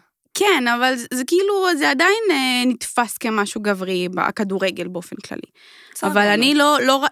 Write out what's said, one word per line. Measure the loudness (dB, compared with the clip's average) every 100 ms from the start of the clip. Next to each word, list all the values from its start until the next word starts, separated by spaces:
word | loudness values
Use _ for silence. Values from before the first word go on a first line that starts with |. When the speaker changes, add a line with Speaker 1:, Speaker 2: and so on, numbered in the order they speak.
| _ _ _
Speaker 1:
כן, | 0 2 2 2 0
אבל | 0 -2
זה, | -4
זה | -6 0
כאילו, | 0 2 0 0 2
זה | 0
עדיין, | 2 2 2 2
אה, | 0 0 0 0
נתפס | -2 -4 -2 -2 -4
כמשהו | -2 0 -2 -2
גברי, | -2 -2 -2 -4 -4
ב-, | -2
הכדורגל | -4 -2 -4 -2 -2 -4 -8
באופן | -10 -12 -14
כללי. | -12 -14 -14 _ -20 -20 -20
Speaker 2:
בסדר, | -6 0
Speaker 1:
אבל | 2 2
Speaker 2:
נו. |
Speaker 1:
אני | 4 2
לא, | 4 4 4
לא, | 2 2 0